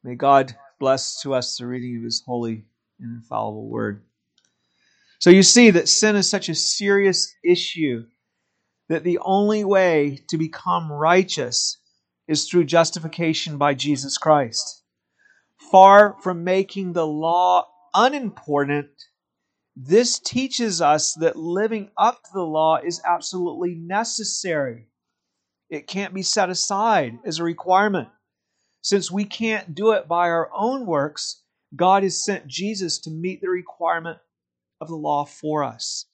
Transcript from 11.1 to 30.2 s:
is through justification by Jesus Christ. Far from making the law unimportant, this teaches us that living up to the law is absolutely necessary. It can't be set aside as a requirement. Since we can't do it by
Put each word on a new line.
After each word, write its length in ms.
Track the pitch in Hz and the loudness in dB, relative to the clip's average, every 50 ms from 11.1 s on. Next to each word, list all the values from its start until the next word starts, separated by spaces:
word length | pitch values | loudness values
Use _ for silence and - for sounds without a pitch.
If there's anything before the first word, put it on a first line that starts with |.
| 175 185 190 190 - 151 131 120 120 - - - - _ _ _ _ _ _ _ _ _ _ | 4 4 2 0 -4 -6 -6 -4 -4 -4 -4 -4 -8 _ _ _ _ _ _ _ _ _ _
is 220 | - 156 147 - - | -4 -4 -4 -4 0
through 160 | - 175 165 | 0 0 2
justification 920 | 135 170 170 165 165 - 175 160 160 - - 170 160 160 - - 165 151 139 | 4 4 2 2 2 -2 -10 -12 -12 -8 -4 -2 -2 -2 -4 -6 -8 -4 -2
by 160 | 143 143 143 | 0 0 0
Jesus 440 | 127 135 147 147 127 135 139 - - | -2 -2 -4 -4 -4 -4 -8 -10 -4
Christ. 640 | - 156 156 147 131 113 113 - - - - _ _ _ _ _ _ _ _ _ _ _ _ _ _ _ _ _ - - | 2 2 2 2 2 -2 -6 -8 -10 -10 -14 _ _ _ _ _ _ _ _ _ _ _ _ _ _ _ _ _ -6 4
Far 460 | - 190 190 196 196 202 208 202 196 - | 8 10 10 12 10 10 8 8 4 -6
from 220 | - 185 180 170 | -6 -6 -4 -4
making 520 | 170 180 185 190 196 190 - 196 190 180 170 | -2 0 0 0 0 -2 -6 -8 -8 -4 -2
the 120 | 175 160 | -2 -2
law 640 | 156 151 151 160 165 170 175 180 185 180 180 - - _ _ _ _ - | -2 -4 -4 -2 0 2 2 4 4 4 2 2 -2 _ _ _ _ 2
unimportant, 960 | 190 226 269 294 285 254 202 - - - 151 147 143 143 139 143 147 143 143 _ _ - _ _ _ _ _ _ _ _ _ _ _ _ _ _ | 4 4 4 2 -2 -6 -8 -10 -10 -6 -2 0 0 0 0 -2 -4 -4 _ _ _ -20 _ _ _ _ _ _ _ _ _ _ _ _ _ _
this 420 | 139 127 135 175 226 247 240 - - | -20 -4 2 4 4 4 2 -4 -6
teaches 640 | _ - - 247 262 262 - - 240 220 180 160 | _ -6 -6 -4 -4 -4 -4 -4 -4 -4 -2 0
us 320 | 165 147 151 151 - - - 156 | 2 2 2 2 0 -4 -4 0
that 160 | 165 165 - | -2 -2 -2
living 560 | - 160 170 175 190 214 220 226 214 202 - _ | -2 -6 -4 -2 -2 -2 -2 -4 -6 -8 -10 _
up 240 | - 202 233 240 _ _ | 0 0 0 0 _ _
to 60 | _ 185 | _ -8
the 80 | 196 | -8
law 360 | 180 160 156 156 160 160 160 - | -6 -2 0 2 2 2 2 2
is 220 | - 170 170 - - | -2 -6 -8 -6 -2
absolutely 680 | 175 175 170 - - 190 185 175 175 - 160 175 175 175 | -2 -2 -2 -4 -10 -6 -6 -6 -6 -6 -6 -6 -6 -6
necessary. 1120 | 165 165 170 190 208 233 226 - - 214 - - - - 185 160 151 139 127 113 117 113 _ _ _ _ _ _ _ _ _ _ _ _ _ _ _ _ _ | -8 -10 -4 -4 -4 -4 -4 -6 -8 -8 -8 -8 -6 -6 -4 -2 -2 -2 -4 -8 -12 -18 _ _ _ _ _ _ _ _ _ _ _ _ _ _ _ _ _
It 160 | 160 147 143 | -14 -12 -12
can't 260 | - - 196 202 175 | -10 -8 -8 -8 -8
be 100 | 185 190 | -8 -6
set 280 | 180 - - 214 190 180 | -4 -2 0 0 0 -2
aside 680 | 180 - - - 202 196 220 233 214 180 143 117 120 117 - | -2 -6 -6 -4 -4 -2 0 2 2 0 0 -2 -8 -10 -10
as 140 | - 156 160 | -10 -8 -4
a 60 | 170 | -4
requirement. 640 | 170 170 - - 185 185 190 208 208 196 170 117 - _ _ _ _ _ _ _ _ _ _ _ _ _ _ - | -6 -6 -6 -2 2 2 2 4 2 0 -2 -4 -8 _ _ _ _ _ _ _ _ _ _ _ _ _ _ -4
Since 280 | - 202 202 175 - | -2 -2 -2 -2 -4
we 120 | 175 202 208 | -4 -6 -6
can't 520 | 202 - - 226 226 220 208 - 170 151 | -6 -6 -6 -4 -4 -4 -4 -6 -10 -10
do 160 | 160 208 220 | 0 2 2
it 160 | 220 190 - 156 | 2 2 -2 -2
by 200 | 170 170 | 0 0